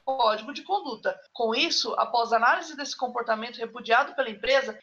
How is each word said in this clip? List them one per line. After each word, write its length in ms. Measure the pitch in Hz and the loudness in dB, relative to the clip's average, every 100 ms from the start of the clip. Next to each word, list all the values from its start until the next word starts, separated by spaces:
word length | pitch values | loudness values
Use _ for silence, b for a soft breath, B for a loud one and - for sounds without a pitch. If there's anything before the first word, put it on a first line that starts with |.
código 480 | - 269 220 214 220 | -6 2 2 2 -4
de 80 | 285 | -12
conduta. 560 | 294 403 294 220 190 190 - | -2 -2 -2 -4 -4 -4 -12
Com 200 | - 226 | -2 0
isso, 400 | 240 330 - 233 - | 2 2 0 -2 -2
após 340 | 220 240 233 | 0 0 2
análise 440 | 226 233 349 320 285 | 4 4 4 -2 -10
desse 200 | 269 - | -10 -6
comportamento 600 | 247 240 233 214 233 233 | -6 -4 -2 -4 -4 -8
repudiado 580 | 226 233 208 233 277 | -10 -10 2 2 2
pela 160 | - 247 | -2 -4
empresa, 480 | 202 240 269 220 214 | -4 2 2 2 -8